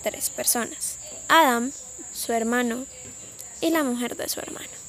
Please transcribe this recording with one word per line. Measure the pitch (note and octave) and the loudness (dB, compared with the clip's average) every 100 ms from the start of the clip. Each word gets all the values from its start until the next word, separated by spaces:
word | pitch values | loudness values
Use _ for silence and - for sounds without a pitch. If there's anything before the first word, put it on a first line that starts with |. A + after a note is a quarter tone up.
tres | G#3+ - - | -6 -2 -4
personas: | - B3 - A3 - - - - - - | 0 2 2 0 -4 -6 -6 -10 -8 6
Adam, | D#4+ D4 A#3 B3 - - - - | 8 8 6 2 -4 -12 -14 -10
su | - - | -6 0
hermano | A#3 A3+ B3 A#3+ A#3+ C4+ - - - - - - - | 2 2 2 2 -2 -8 -14 -16 -16 -16 -16 -16 -2
y | E4 | 2
la | E4 | 4
mujer | C#4 A#3+ A#3+ - | 2 0 -2 -4
de | - | -4
su | - | -4
hermano. | - - - - | -6 -8 -10 -12